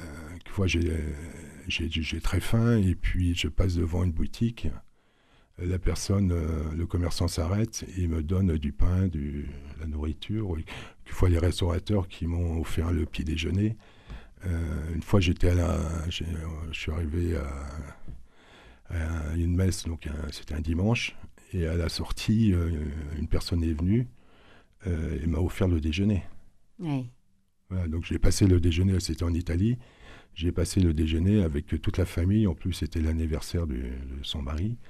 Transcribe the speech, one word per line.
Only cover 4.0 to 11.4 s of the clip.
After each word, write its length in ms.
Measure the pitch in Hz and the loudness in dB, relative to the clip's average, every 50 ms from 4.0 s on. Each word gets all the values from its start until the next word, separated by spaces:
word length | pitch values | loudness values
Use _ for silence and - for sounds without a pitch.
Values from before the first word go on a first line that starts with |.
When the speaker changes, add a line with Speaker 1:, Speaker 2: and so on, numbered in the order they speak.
| 92 | 0
Speaker 1:
une 80 | 90 | 0
boutique. 560 | 80 - - - - - 120 113 117 - - 78 67 - - - _ _ _ _ _ _ _ _ _ _ _ _ - | 0 0 -2 -2 -2 -2 -2 -2 -2 -2 -4 -4 -4 -4 -12 -16 _ _ _ _ _ _ _ _ _ _ _ _ -12
La 200 | - 87 90 95 90 | -6 -4 -4 -2 0
personne, 520 | - - 85 - - - 98 101 101 90 | 0 0 0 0 0 0 2 2 4 2
euh, 320 | 85 85 80 80 80 78 78 78 80 | 2 0 0 0 -2 -2 -2 -4 -4
le 100 | 80 85 | -4 -4
commerçant 420 | - - 87 85 - - - 90 | -2 0 0 0 0 0 0 0
s'arrête 580 | 85 - 87 80 85 98 104 113 113 - - - - - | -2 0 -2 0 0 0 0 0 -2 -4 -10 -12 -8 -4
et 100 | 92 87 | -2 -2
me 160 | 82 80 80 76 | 0 0 -2 -2
donne 340 | 78 92 92 98 90 78 | 0 2 2 2 2 2
du 140 | 78 73 71 | 0 -2 -2
pain, 360 | 71 - - 90 90 92 98 | 2 4 4 6 6 4 2
du, 420 | 92 78 76 71 73 71 71 71 69 69 71 69 71 - - | 0 0 -2 -4 -4 -6 -6 -8 -8 -10 -12 -14 -14 -12 -10
la 60 | 80 | -8
nourriture. 680 | 80 76 73 76 78 73 - - - 104 110 107 95 82 82 85 - - - - - - - - | -8 -6 -4 -4 -4 -6 -6 -6 -6 -4 -4 -2 -2 -4 -4 -6 -8 -12 -14 -14 -16 -18 -18 -12
Quelquefois, 240 | - - - 95 92 | -6 0 4 4 6
les 80 | 85 | 6
restaurateurs 720 | 82 | 4